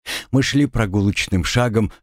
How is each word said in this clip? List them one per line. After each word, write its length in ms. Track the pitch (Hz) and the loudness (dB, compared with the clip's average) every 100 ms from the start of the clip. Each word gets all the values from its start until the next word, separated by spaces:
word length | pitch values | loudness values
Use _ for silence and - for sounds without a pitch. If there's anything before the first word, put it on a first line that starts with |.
| - - - | -12 -12 -2
Мы 120 | 135 | 0
шли 220 | 135 139 139 | 2 2 0
прогулочным 800 | 113 104 101 101 - - 92 | 0 0 2 2 0 -2 -2
шагом, 480 | 80 120 123 110 98 - | 0 0 0 0 -2 -2